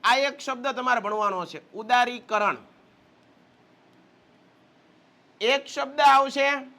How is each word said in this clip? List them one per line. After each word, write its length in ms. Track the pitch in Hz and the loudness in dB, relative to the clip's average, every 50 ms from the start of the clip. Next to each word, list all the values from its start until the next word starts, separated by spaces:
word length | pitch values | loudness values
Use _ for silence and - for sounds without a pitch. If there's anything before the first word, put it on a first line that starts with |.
| - | 2
આ 120 | 214 247 | 2 2
એક 240 | 269 277 277 262 277 | 2 0 -2 -4 -8
શબ્દ 260 | - 277 269 240 247 | -10 -10 -10 -6 -6
તમારે 340 | 277 254 254 247 254 247 233 | -6 -6 -4 -2 -2 -2 0
ભણવાનો 460 | 196 208 214 214 208 202 190 180 175 | -2 -4 -4 -2 -2 -2 -2 -4 -8
છે, 140 | 175 - 151 - _ | -8 -12 -18 -18 _
ઉદારીકરણ. 840 | - 196 214 220 247 247 247 240 247 240 - - 220 208 208 196 143 123 - - _ _ _ _ _ _ _ _ _ _ _ _ _ _ _ _ _ _ _ _ _ _ _ _ _ _ _ _ _ _ _ _ _ _ _ _ _ _ _ _ _ _ _ _ _ _ _ _ _ _ _ _ _ _ | -16 -14 -2 0 2 2 2 0 -2 -10 -8 -4 -2 0 0 0 -2 -4 -10 -20 _ _ _ _ _ _ _ _ _ _ _ _ _ _ _ _ _ _ _ _ _ _ _ _ _ _ _ _ _ _ _ _ _ _ _ _ _ _ _ _ _ _ _ _ _ _ _ _ _ _ _ _ _ _
એક 260 | 202 233 269 277 277 | 0 0 0 0 -2
શબ્દ 340 | - - 294 277 269 277 302 | -8 -8 -8 -8 -6 0 4
આવશે 480 | 285 277 269 269 277 277 - 277 277 277 285 277 262 - - | 6 8 8 6 4 2 0 0 0 0 0 -2 -6 -14 -20